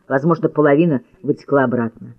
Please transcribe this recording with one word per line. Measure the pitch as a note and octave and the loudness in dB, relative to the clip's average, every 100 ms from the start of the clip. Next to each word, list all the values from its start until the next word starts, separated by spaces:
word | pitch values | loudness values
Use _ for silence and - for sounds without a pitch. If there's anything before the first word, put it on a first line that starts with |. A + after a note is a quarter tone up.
| - | -6
Возможно, | C3+ D#3 D#3+ D#3+ | -2 0 0 -2
половина | - D3 C#3+ F3 B2+ - _ | 0 2 4 2 0 -6 _
вытекла | C#3 C#3 - C#3 | -6 -6 -2 0
обратно. | B2+ A#2+ A#2 - A#2+ | 0 -2 -4 -8 -20